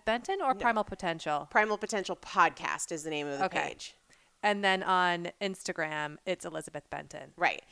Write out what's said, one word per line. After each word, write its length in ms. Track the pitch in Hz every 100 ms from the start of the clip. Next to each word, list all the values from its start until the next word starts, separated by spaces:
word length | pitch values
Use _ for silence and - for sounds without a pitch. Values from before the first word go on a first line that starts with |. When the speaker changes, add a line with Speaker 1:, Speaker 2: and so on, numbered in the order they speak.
| -
Speaker 1:
Benton 320 | 233 247 392
or 120 | 294
Speaker 2:
No. 60 | 254
Speaker 1:
Primal 240 | 240 220 208
Potential? 600 | 196 180 165 - 147 143
Speaker 2:
Primal 260 | 220 214 208
Potential 380 | - 208 185 185
Podcast 800 | - 196 165 - 170 - -
is 100 | 165
the 60 | 156
name 180 | 151 147
of 120 | 139
the 60 | -
Speaker 1:
Okay. 200 | 160 143
Speaker 2:
page. 260 | - - - _ - _ _
Speaker 1:
And 220 | 208 202
then 200 | 196 190
on 480 | 190 185 180 175 170 -
Instagram, 760 | 202 190 - 170 156 151 151 151 -
it's 200 | 180 175
Elizabeth 440 | 156 - 147 -
Benton. 440 | 147 147 143 135 -
Speaker 2:
Right. 260 | 170 80 -